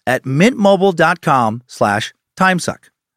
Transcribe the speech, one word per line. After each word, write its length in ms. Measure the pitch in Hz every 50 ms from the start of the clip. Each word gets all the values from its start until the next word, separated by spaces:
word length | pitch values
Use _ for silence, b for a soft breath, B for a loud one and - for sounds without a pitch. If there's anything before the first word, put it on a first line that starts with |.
| -
at 180 | 120 127 - -
mint 320 | 127 131 151 190 247 285
mobile 360 | - 202 196 202 180 190 196 175
dot 280 | 160 160 165 175 -
com 420 | - 165 139 131 117 107 110 120 _
slash 460 | _ - - 120 104 101 107 - - _ _ _ _ _
timesuck. 520 | - 190 185 185 165 - - - _ _ _ _ _ _ _ _